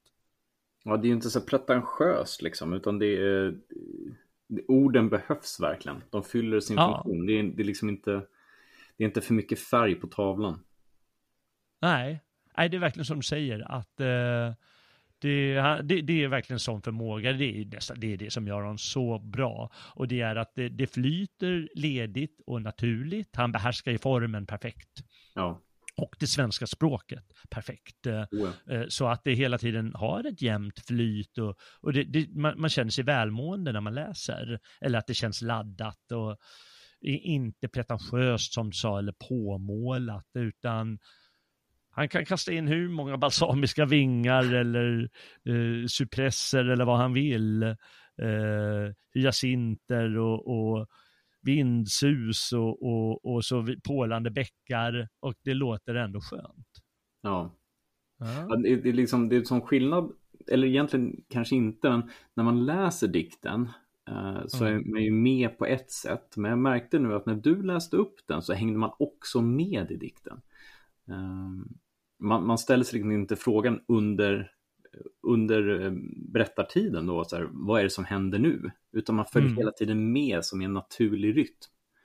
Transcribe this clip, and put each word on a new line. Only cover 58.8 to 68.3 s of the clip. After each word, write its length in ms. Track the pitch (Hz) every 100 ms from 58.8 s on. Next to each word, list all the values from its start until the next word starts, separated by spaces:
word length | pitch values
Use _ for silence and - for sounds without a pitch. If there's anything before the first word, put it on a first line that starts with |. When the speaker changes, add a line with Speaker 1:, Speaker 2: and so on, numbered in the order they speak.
| 127
Speaker 1:
är 40 |
liksom, 360 | 120 120 123 113
det 60 | 123
är 80 |
sån 180 | 120 123
skillnad, 500 | - 139 135 175 165 - _ - -
eller 160 | 131 135
egentligen 560 | 135 147 131 120 - -
kanske 260 | 123 123 131
inte, 340 | 110 110 143
men 200 | 120 120 - _
när 100 | -
man 220 | 117 120 127
läser 420 | 180 185 170 104
dikten, 640 | 85 - - - 110 120 - _ _ -
eh, 320 | 104 98 98 98
så 180 | 127 110
Speaker 2:
Mm. 120 | 107 -
Speaker 1:
är 40 |
man 120 | 110
ju 80 | 107
med 460 | 110 123 131 120 -
på 80 | -
ett 260 | 127 -
sätt. 460 | - - 110 _ 107
Men 120 | 104
jag 100 | 120
märkte 400 | 135 120 120 160
nu 160 | 120 104
att 100 | 117
när 100 | 107
du 280 | 143 190
läste 340 | 190 175 170 185
upp 180 | 208 -
den 140 | -